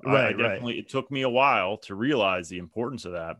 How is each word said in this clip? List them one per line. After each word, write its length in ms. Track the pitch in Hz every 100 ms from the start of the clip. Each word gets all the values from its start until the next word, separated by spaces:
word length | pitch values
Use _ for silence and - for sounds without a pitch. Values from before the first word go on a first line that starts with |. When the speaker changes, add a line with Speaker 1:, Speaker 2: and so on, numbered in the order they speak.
| -
Speaker 1:
I, 240 | 131 117
I 20 |
Speaker 2:
Right, 60 | 107
right. 260 | 117 98
Speaker 1:
definitely, 160 | 120 85
it 100 | -
took 220 | 135 127
me 120 | 139
a 60 | 131
while 480 | 120 139 117 92 107
to 160 | - 98
realize 540 | 127 139 98 92 85
the 100 | 90
importance 460 | 85 110 120 123 -
of 80 |
that, 240 | 87 82